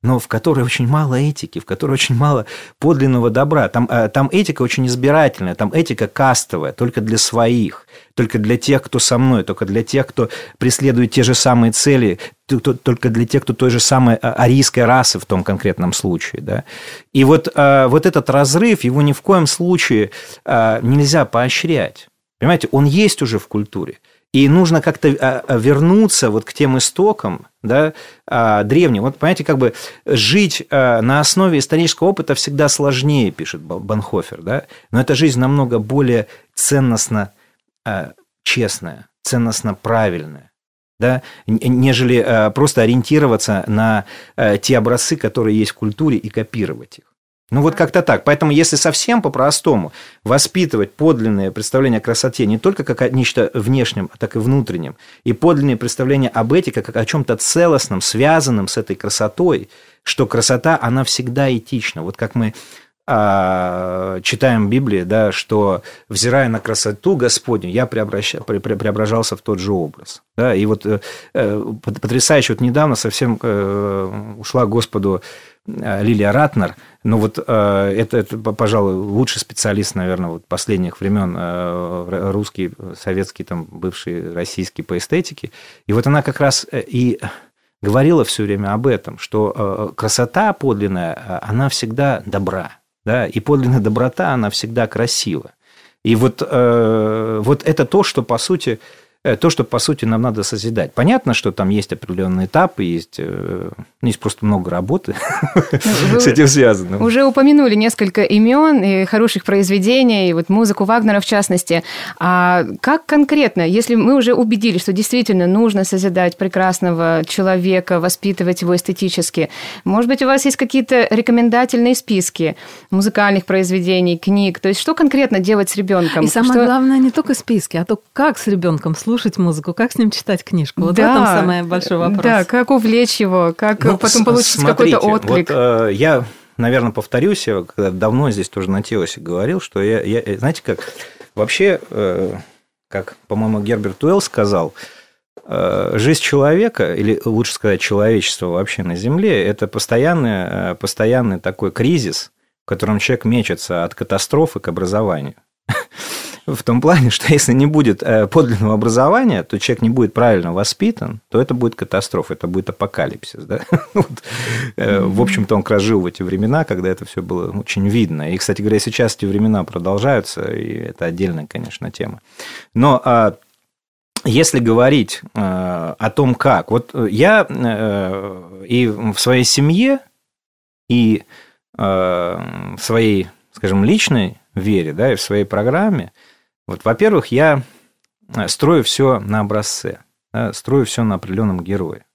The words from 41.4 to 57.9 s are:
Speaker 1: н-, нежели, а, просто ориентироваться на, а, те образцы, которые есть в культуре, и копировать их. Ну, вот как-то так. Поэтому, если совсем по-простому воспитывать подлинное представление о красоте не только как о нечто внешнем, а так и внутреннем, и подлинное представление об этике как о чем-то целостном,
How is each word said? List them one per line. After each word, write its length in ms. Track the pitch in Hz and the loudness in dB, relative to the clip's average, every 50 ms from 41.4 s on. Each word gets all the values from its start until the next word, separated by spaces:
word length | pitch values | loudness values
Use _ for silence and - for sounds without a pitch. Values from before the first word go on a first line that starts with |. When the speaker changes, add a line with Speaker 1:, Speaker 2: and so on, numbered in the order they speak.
| _ | _
Speaker 1:
н-, 140 | - 110 110 - 123 | -2 -2 0 2 2
нежели, 480 | 123 123 131 135 127 120 127 120 123 120 110 | 2 4 4 2 2 2 2 2 2 2 4
а, 240 | - 117 110 107 107 | 2 2 2 2 2
просто 320 | 101 135 147 143 - 123 | 2 2 0 2 2 2
ориентироваться 800 | 113 110 123 127 113 - 151 151 147 131 113 104 - - 104 95 - - | 2 4 2 0 2 2 2 2 4 2 2 0 0 -2 -2 -2 -2 -2
на, 360 | 104 107 110 113 110 104 95 - - - - - _ | 0 0 2 2 0 0 -2 -6 -20 -20 -20 -14 _
а, 220 | - 123 107 101 101 | 0 0 2 2 0
те 200 | - - 131 117 | 2 2 2 2
образцы, 360 | 110 120 123 120 - - 165 | 2 2 0 0 0 -4 -4
которые 420 | 147 - 110 - 131 113 110 104 | -4 -4 -4 -2 0 0 2 2
есть 140 | 110 107 - | 2 0 -2
в 40 | - | -4
культуре, 420 | _ 113 107 101 - 156 151 123 - | _ -6 -6 -4 -2 0 0 0 -2
и 100 | - 104 | -4 -4
копировать 720 | - 113 107 - - 113 98 82 69 58 62 _ - - | -6 -6 -6 -6 -6 -6 -4 -6 -6 -12 -14 _ -20 -20
их. 60 | _ _ _ _ _ _ _ _ _ _ | _ _ _ _ _ _ _ _ _ _
Ну, 100 | 113 135 | 0 2
вот 140 | 143 160 160 | 2 2 2
как-то 240 | - 165 - - 185 | 0 -2 2 2 0
так. 220 | 175 - 113 - - | 2 2 0 2 2
Поэтому, 260 | 196 147 143 165 151 | 0 2 2 2 2
если 220 | 147 151 165 - 160 | 4 2 2 2 0
совсем 440 | 139 - 165 147 - - - 240 233 | 0 0 0 0 -2 0 0 0 0
по-простому 720 | - 147 135 127 131 147 143 - - 165 139 104 85 - - - - - - _ _ | 0 -2 0 0 0 0 0 0 0 2 2 2 0 -4 -10 -18 -20 -20 -20 _ _
воспитывать 680 | 104 127 139 - - - 185 180 151 - 110 101 - _ | 0 2 2 2 0 0 -2 0 0 0 -2 -2 -2 _
подлинное 560 | - 151 165 156 120 110 110 104 98 98 95 | 0 2 2 2 2 0 0 0 0 -2 -2
представление 480 | - 107 107 - - 131 139 131 117 107 | -4 -6 -8 -2 0 2 2 2 2 0
о 20 | |
красоте 460 | - 120 117 - - 131 - - 120 | 0 -2 -2 0 -2 -2 0 0 0
не 120 | 101 110 110 | 0 0 2
только 260 | - 185 196 - 143 | 0 0 0 0 -4
как 180 | - 123 - | -4 -2 0
о 80 | 127 127 | 0 0
нечто 400 | 127 131 123 - - 127 110 - - | 2 0 0 0 0 0 0 0 -2
внешнем, 540 | 127 104 117 135 135 120 - - 101 92 80 | -2 0 0 2 2 0 0 -2 -6 -6 -8
а 40 | - | -8
так 180 | _ - 107 - | _ -8 -6 -4
и 40 | 120 | -2
внутреннем, 580 | 107 123 135 139 117 - 92 85 78 65 123 _ - - - _ _ | 0 2 0 0 0 -2 -6 -8 -8 -10 -12 _ -20 -20 -20 _ _
и 100 | 117 113 | -4 -2
подлинное 420 | - - 170 170 143 143 143 123 | 2 2 2 4 4 2 0 0
представление 540 | 110 123 120 - - 131 131 139 135 131 113 | 0 -4 -6 -4 -4 0 0 2 2 0 0
об 240 | - 117 110 117 143 | 0 -2 0 2 2
этике 260 | 180 180 - - 117 | 0 0 0 -6 -6
как 140 | - - - | -6 -4 -4
о 80 | 113 113 | -4 -4
чем-то 320 | - - 151 135 - 113 | -2 -2 -2 0 -2 -2
целостном, 640 | - - - - 170 175 170 151 131 - - | -2 -2 -2 0 2 2 4 2 2 0 -2